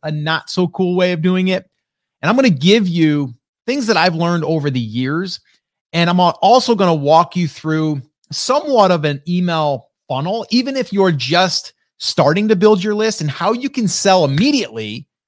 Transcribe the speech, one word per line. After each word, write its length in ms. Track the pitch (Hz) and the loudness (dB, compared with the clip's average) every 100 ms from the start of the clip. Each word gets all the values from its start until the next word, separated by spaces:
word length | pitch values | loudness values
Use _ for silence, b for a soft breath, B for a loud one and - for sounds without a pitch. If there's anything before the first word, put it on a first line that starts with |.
a 80 | 156 | -8
not 380 | 151 151 160 - | -6 -4 -4 -4
so 180 | - 180 | -2 -2
cool 280 | - 185 180 | -2 -2 0
way 160 | 180 | 0
of 80 | 175 | 0
doing 280 | 180 185 185 | 0 0 0
it. 200 | 185 - _ _ _ _ _ | -2 -6 _ _ _ _ _
And 100 | 156 | 0
I'm 60 | 247 | 2
gonna 120 | 262 | 2
give 400 | 143 165 226 185 | 2 4 4 2
you 460 | 170 156 147 135 117 _ _ - | 2 2 0 -4 -10 _ _ -6
things 200 | 277 226 | -4 -2
that 100 | 190 | 0
I've 160 | 180 | 0
learned 300 | 165 170 170 | 0 -2 -2
over 260 | 151 160 143 | -2 -2 -2
the 100 | 127 | -2
years. 580 | 113 113 131 156 190 - _ _ _ _ _ | -4 -4 -4 -4 -6 -10 _ _ _ _ _
And 160 | 165 170 | -2 0
I'm 100 | 180 | 2
al-, 200 | 175 - | 2 2
also 340 | 190 247 - | 4 4 4
gonna 200 | 220 170 | 2 2
walk 420 | 160 143 160 170 180 | 2 4 4 4 -2
you 100 | 165 | -6
through 540 | - 156 156 156 143 - _ - | -6 -4 -2 -2 -4 -10 _ -14
somewhat 600 | - - 277 302 254 190 | -8 -2 -2 0 4 4
of 140 | 175 | 2
an 180 | 151 143 170 | -2 -4 -4
email 600 | 175 180 165 151 131 - _ - | -2 -2 -2 -2 -4 -8 _ -8
funnel, 380 | 131 160 226 202 | -6 -4 -6 -2
even 300 | 240 254 269 | -2 -2 -4
if 160 | - | -4
you're 180 | 196 190 | 0 0
just 600 | 151 120 170 185 - - - _ _ | 0 0 0 0 -2 -10 -18 _ _
starting 500 | - - 139 165 214 | -4 2 2 2 2
to 80 | 202 | 2
build 260 | 214 208 | 4 2
your 120 | 202 | 0
list, 260 | 208 220 208 | -2 -2 -4
and 100 | 151 | -6
how 220 | - 185 | -4 -2
you 160 | 240 269 | -2 -4
can 180 | 262 208 | -4 -2
sell 380 | - 196 190 | 0 2 2
immediately 840 | 147 139 262 285 151 113 107 117 - _ | 2 2 0 0 -4 -8 -8 -10 -14 _